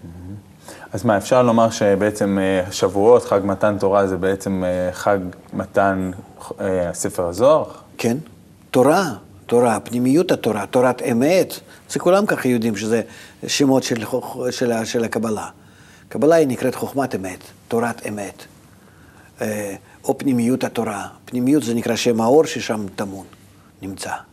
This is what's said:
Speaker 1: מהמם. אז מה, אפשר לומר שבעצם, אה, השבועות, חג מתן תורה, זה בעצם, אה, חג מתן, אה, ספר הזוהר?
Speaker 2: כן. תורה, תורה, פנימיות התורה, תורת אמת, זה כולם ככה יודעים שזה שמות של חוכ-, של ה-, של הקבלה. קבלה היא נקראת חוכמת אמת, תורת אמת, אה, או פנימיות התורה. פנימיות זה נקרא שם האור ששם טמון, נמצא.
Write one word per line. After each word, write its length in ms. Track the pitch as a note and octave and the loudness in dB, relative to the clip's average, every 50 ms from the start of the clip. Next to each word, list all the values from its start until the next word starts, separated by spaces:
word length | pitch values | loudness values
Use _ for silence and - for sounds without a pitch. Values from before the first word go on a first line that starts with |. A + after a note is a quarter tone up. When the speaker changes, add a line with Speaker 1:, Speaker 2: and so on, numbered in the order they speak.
| - | -18
Speaker 1:
מהמם. 300 | F2 E2+ F2+ F2+ F2+ G2+ G#2 - - - - - - - - - - - | -18 -18 -16 -16 -16 -16 -16 -18 -20 -20 -20 -20 -20 -20 -20 -20 -12 -12
אז 120 | G#2 - | -2 0
מה, 120 | A#2 G#2+ | 2 2
אפשר 260 | G2 G2+ - C3+ B2+ B2+ | 2 2 2 4 4 4
לומר 280 | A#2+ A2+ A#2 A2+ A2+ | 4 4 4 2 2
שבעצם, 680 | A2+ - A2+ G2+ G2+ F#2 G2+ G#2+ G#2+ - G#2+ G2+ G2 G2 | 2 0 2 2 2 4 2 0 0 0 -2 0 0 0
אה, 300 | F#2+ F#2+ F#2+ F#2 F2+ F#2+ | 0 0 0 0 -2 -2
השבועות, 560 | - - - F#2+ F2+ G2+ G2+ A2+ B2 A#2 - | -2 -2 -2 0 2 4 6 6 6 6 6
חג 160 | - G#2+ G2+ F#2+ | 2 0 0 2
מתן 320 | G2+ G2 F#2+ - G#2+ G#2 G2 | 0 -2 0 0 0 0 0
תורה, 260 | G2+ G2 F#2+ G2+ G2 | 0 2 2 2 2
זה 100 | F#2+ F#2+ | 2 0
בעצם, 480 | F2+ F2+ F#2+ G2 G2 - G2+ G2 F#2 F#2 | -2 0 -2 -2 -2 -4 -4 -4 -2 -2
אה, 280 | F2+ F2+ F2+ F2+ F2+ F2+ | -2 -2 -2 -2 -4 -6
חג 260 | - - A2 G2+ G2 F2+ F2+ F2+ - - - - | -2 0 0 0 0 -2 -6 -12 -14 -20 -10 -8
מתן, 580 | G#2+ G2+ - - G2+ G2 G2 F#2+ F#2+ F#2 F#2 F2+ F#2+ - - - - - - - - | -8 -8 -2 0 2 2 2 2 0 -2 -4 -6 -10 -14 -18 -20 -20 -14 -14 -10 -6
אה, 300 | G2+ G2 F#2 F#2 F2 E2+ F2 | -4 -2 -2 -2 -2 -2 -4
ספר 340 | - - G2+ - - F2+ | -4 -6 -6 -2 -2 -4
הזוהר? 380 | E2+ F2 F#2 A#2+ C#3 D#3 D3+ - - - - - - - - | -4 -2 2 4 4 4 4 2 -4 -10 -18 -20 -20 -12 -4
Speaker 2:
כן. 180 | - A#2 A#2 C#3+ D#3+ - - - - - - - - - | -2 -2 -2 -2 -6 -12 -20 -20 -20 -20 -20 -20 -18 -2
תורה, 440 | - - B2 C#3 D#3 F#3+ G3 D#3+ A2+ F#2+ - - - - - | 2 4 4 6 4 4 2 0 -4 -8 -14 -20 -20 -20 -6
תורה, 340 | - A#2 A#2+ B2 A#2+ A2 G#2 | 0 2 4 4 4 2 -2
פנימיות 520 | - - A#2 B2 B2 B2+ C3+ D#3+ F3+ - D3+ | -4 -4 -4 0 2 2 4 2 4 2 0
התורה, 340 | B2+ - A#2 G#2+ G#2 G2 | 0 0 -2 -2 -2 -4
תורת 360 | - - B2+ B2 - - - - | 0 2 2 4 4 2 0 -2
אמת, 580 | - A#2+ A#2 B2+ D3+ F3+ F#3+ D#3 - - - - - - - - - | 0 0 2 4 4 4 4 2 0 -4 -14 -16 -20 -20 -20 -16 -6
זה 80 | - - | -6 0
כולם 280 | - - F3+ G3 G#3 | 2 4 4 4 4
ככה 220 | D4 C4+ - - C3 | 2 -2 0 2 0
יודעים 280 | B2 A#2+ A2 A#3 - | 0 2 0 -2 -2
שזה 260 | G2 G#2+ G#2+ A2+ A2+ G#2 - - - - - - - - | -2 -2 0 0 0 -2 -4 -12 -20 -20 -20 -20 -14 -8
שמות 360 | - - - C#3+ C3+ C3+ C3 B2 | -6 0 2 4 4 4 2 2
של 220 | - B2+ A#2 G#2+ | 0 -4 -4 -4
חוכ-, 460 | - - B2 A#2+ - - B2+ B2+ B2 | -4 -4 -6 -6 -6 -10 -6 -6 -6
של 220 | A#2+ - C3 A#2+ A#2 | -4 -2 -2 0 0
ה-, 120 | A2+ A2+ | -2 -2
של 200 | A2 - B2 A#2 | -2 -2 -2 -2
הקבלה. 440 | G#2 - A#2 A2 A2+ G#2+ G2+ E2+ - - - - - - - - - - - - - - | -2 -2 -4 -2 -2 -4 -6 -6 -12 -14 -20 -20 -20 -20 -20 -20 -20 -20 -20 -20 -10 -4
קבלה 220 | A2 B2 D3 E3+ | 0 4 4 6
היא 140 | E3 D#3 C3+ | 6 4 2
נקראת 260 | B2 - - B2+ - | 0 -2 -2 -4 -2
חוכמת 400 | - A#2+ G#2 - C3+ C3+ B2 - | -4 -8 -6 -4 -4 -4 -2 -4
אמת, 240 | G#2 F#2+ F#2 F#2 - - - - - _ - | -6 -6 -8 -12 -12 -18 -20 -20 -20 _ -4
תורת 380 | - A2+ A#2 A#2 A#2 - - - | -2 -2 -2 -2 -4 -6 -8 -10
אמת, 360 | G#2 G#2 G2+ F#2+ - - - - - - - - - - - - - - - - - - - - _ - | -8 -8 -10 -12 -12 -16 -20 -20 -20 -20 -20 -20 -20 -20 -20 -20 -20 -20 -20 -20 -20 -20 -20 -20 _ -8
אה, 340 | B2 A2 G#2+ G#2+ G#2 G2+ G2 G2 - - - - - | -6 -6 -4 -6 -6 -8 -10 -12 -16 -20 -20 -8 -4
או 140 | - C#3 - | -4 -4 -2
פנימיות 460 | C#3 C#3+ C3 A#2+ A#2 A#2 B2+ - - | 0 0 0 2 2 2 0 0 -2
התורה. 420 | A#2 - - A2+ A2 G#2 G2 F#2 F#2 - - - | -4 -4 -4 -4 -4 -6 -8 -10 -12 -16 -20 -20
פנימיות 380 | - - B2+ B2 C3 D3 D#3 B2 | -8 -4 -2 2 2 2 2 2
זה 120 | A2+ A#2 | 0 -2
נקרא 220 | A#2+ A#2 A#2+ A#2 | -2 0 -2 -2
שם 240 | G#2+ - B2 A#2 A2 | 0 2 0 2 2
האור 240 | A2+ A#2 C3+ D#3 D#3+ | 4 6 6 6 4
ששם 420 | - - B2+ G#2 - A2+ G#2+ G#2 F#2+ - | 4 -2 -8 -6 -6 -6 -6 -6 -10 -8
טמון, 300 | - A2 G2+ G2 G2 F#2 F2 - - - - - - _ - _ _ - | -8 -8 -8 -8 -14 -16 -18 -20 -20 -20 -20 -20 -20 _ -20 _ _ -14
נמצא. 300 | F#2+ F#2+ F2+ - - C#2+ - - _ | -12 -12 -10 -10 -10 -10 -10 -12 _